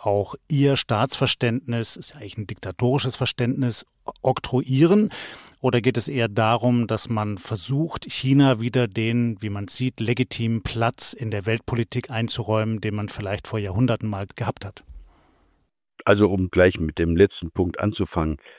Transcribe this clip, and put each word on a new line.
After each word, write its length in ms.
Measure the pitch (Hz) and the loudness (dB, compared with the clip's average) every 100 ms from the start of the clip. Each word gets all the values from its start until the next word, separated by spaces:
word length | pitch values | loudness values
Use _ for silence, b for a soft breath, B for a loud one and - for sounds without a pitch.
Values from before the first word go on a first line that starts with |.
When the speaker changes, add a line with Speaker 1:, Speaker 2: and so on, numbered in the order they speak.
Speaker 1:
auch 340 | 104 101 98 - - | 0 0 -2 -6 -4
ihr 300 | 147 139 135 | 2 2 2
Staatsverständnis, 1200 | - 107 131 - 131 - 123 117 - 117 113 - | 0 0 0 0 0 0 0 -2 -4 -4 -4 -8
ist 140 | - | -12
ja 100 | 151 | -14
eigentlich 160 | 104 - | -14 -10
ein 100 | 101 | -10
diktatorisches 720 | 98 98 - 123 139 135 - | -10 -10 -2 0 2 -2 -2
Verständnis, 680 | 123 - 120 135 123 110 - _ - - | -2 -2 -2 0 -2 -2 -8 _ -16 -4
oktroyieren? 880 | 127 127 - 127 127 131 165 208 214 B B B B B | -2 -2 -2 -2 0 4 6 6 2 B B B B B
Oder 220 | 131 120 | 0 2
geht 160 | 110 120 | 2 2
es 100 | - | 0
eher 220 | 139 117 | 0 0
darum, 580 | 104 110 117 123 120 110 | 2 2 4 4 2 2
dass 220 | 110 - | -2 -2
man 280 | 110 107 101 | -2 -2 -4
versucht, 720 | - 110 - 139 165 - - | -6 -8 -4 -2 -2 -6 -8
China 520 | - 135 139 139 117 | -2 4 6 6 4
wieder 260 | 117 127 120 | 0 0 0
den, 540 | 95 113 117 117 104 | 0 0 2 0 -2
wie 80 | 104 | -6
man 180 | 101 101 | -6 -6
sieht, 320 | - 131 - | -4 -4 -2
legitimen 600 | 110 127 127 - 117 113 | 0 0 0 -2 -2 -2
Platz 500 | - 113 117 - - | -2 -2 -2 0 -2
in 160 | - 113 | -2 -4
der 160 | 104 95 | -4 -2
Weltpolitik 640 | 113 - 117 113 123 - | -2 -2 -4 -2 -4 -4
einzuräumen, 720 | 113 113 - 107 110 110 110 | -4 -2 -2 0 0 0 -2
den 160 | 107 104 | -4 -4
man 140 | 104 | -6
vielleicht 380 | - 101 104 - | -6 -6 -6 -6
vor 120 | 110 | -6
Jahrhunderten 480 | 101 92 123 113 110 | -2 0 2 2 -2
mal 200 | 101 101 - | -6 -6 -6
gehabt 280 | 101 - | -6 -6
hat? 200 | 101 - - - - _ _ _ _ _ _ _ _ - - | -10 -14 -20 -20 -20 _ _ _ _ _ _ _ _ -4 2
Speaker 2:
Also 260 | 101 104 | 4 4
um 200 | 95 92 | 4 2
gleich 280 | 95 92 - | 6 6 4
mit 200 | 80 80 | -2 0
dem 180 | 85 85 | 2 6
letzten 340 | 98 - 85 | 4 2 -8
Punkt 280 | - 90 - | -2 -2 -2
anzufangen, 580 | 101 - 92 90 80 78 b | -2 -2 -2 -2 -2 -2 b